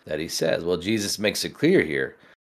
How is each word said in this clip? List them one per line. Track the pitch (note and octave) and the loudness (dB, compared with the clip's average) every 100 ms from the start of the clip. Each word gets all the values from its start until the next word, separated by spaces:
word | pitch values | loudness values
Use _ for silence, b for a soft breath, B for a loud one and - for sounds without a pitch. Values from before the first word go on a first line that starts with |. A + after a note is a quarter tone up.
| - | -8
that | D2+ | -6
he | E2 | -4
says. | - D#2+ - | -2 0 0
Well, | E2+ F2 | 0 -2
Jesus | F2 A2 G2+ - | 0 0 -2 -2
makes | G#2 - | -2 -2
it | F2+ | -6
clear | - D#3 F#3 | 0 4 4
here. | D#2 C#2 C2 - b b _ | 4 -2 -4 -8 b b _